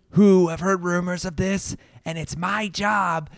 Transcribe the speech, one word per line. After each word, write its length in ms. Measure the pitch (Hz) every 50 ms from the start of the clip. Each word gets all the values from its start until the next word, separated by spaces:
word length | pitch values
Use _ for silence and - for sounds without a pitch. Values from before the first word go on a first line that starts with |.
| _ _
who 380 | - - 208 202 190 185 180 165
have 120 | 165 160
heard 220 | 170 196 196 180 175
rumors 420 | 180 175 180 175 180 180 170 -
of 120 | 190 165
this, 400 | - 185 190 196 190 - - - - _ _ _ - -
and 120 | 160 165 160
it's 180 | 151 - -
my 320 | 151 175 185 202 214 220 202
job 600 | 165 - 202 208 214 202 190 175 165 160 156 - -